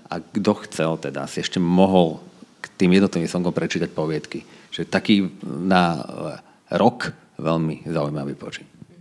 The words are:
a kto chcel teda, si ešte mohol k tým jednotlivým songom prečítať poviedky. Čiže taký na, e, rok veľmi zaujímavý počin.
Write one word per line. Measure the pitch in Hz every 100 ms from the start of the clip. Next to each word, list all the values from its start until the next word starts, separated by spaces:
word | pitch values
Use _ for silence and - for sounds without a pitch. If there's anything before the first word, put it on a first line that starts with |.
| -
a | 85
kto | - 107 101 - -
chcel | - 80 80
teda, | 71 69 71
si | -
ešte | - 92
mohol | 85 90 95 92 82 - - - - _
k | -
tým | - 90 95
jednotlivým | 98 87 82
songom | 90 87
prečítať | - 82 82 82
poviedky. | - 78 76 - 78 - - -
Čiže | - -
taký | 104 - 101 95 - -
na, | 69 92 90 85
e, | 82 - - 78 - - _ _
rok | 85 120 - - - _ -
veľmi | 78 82 80 73 -
zaujímavý | 80 73 76 69
počin. | - - - - _ - 175